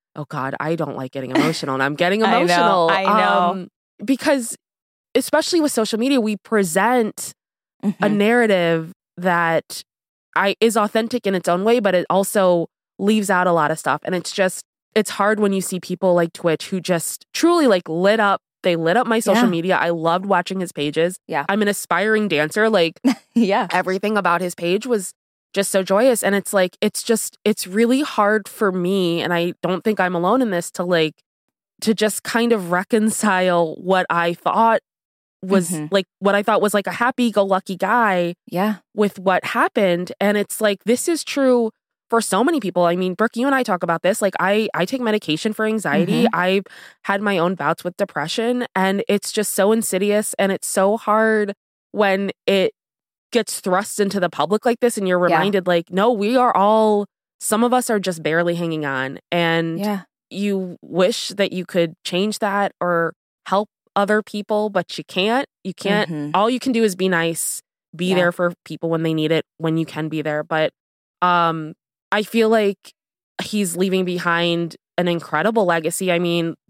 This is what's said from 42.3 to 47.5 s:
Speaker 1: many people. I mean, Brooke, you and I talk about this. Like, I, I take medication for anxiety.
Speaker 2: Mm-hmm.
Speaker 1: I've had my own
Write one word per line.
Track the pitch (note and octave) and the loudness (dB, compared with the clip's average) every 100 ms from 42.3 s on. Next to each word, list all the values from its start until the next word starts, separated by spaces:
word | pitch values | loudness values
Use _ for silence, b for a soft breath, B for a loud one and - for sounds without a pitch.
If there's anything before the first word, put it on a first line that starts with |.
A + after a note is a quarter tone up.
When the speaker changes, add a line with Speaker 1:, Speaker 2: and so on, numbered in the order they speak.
| F#3+ | 0
Speaker 1:
many | C4+ D#4+ | 2 0
people. | G3 F3+ E3+ | -2 2 2
I | F3+ | 2
mean, | F#3 | -2
Brooke, | F3+ A3 A3+ | 0 -2 0
you | C4+ | 0
and | C4+ | 0
I | |
talk | B3 F3+ | 0 -2
about | F3 E3 | -2 0
this. | F3 A3+ | 0 0
Like, | G3+ - | 0 0
I, | F#3 G#3 A3 | 0 2 0
I | D#3 F#3 | -2 -4
take | C4 | -2
medication | A#3 G#3+ - D#3 A3 | -2 -2 -2 -2 -2
for | G#3+ A3 | -2 -2
anxiety. | A3 E3+ D3 F3 E3+ | -2 0 0 2 2
Speaker 2:
Mm-hmm. | - G3 | 2 2
Speaker 1:
I've | F#3 G3 F#3+ B B B | 0 0 -2 B B B
had | - G3+ | -4 -2
my | G#3 G3 | 0 0
own | F3 | 0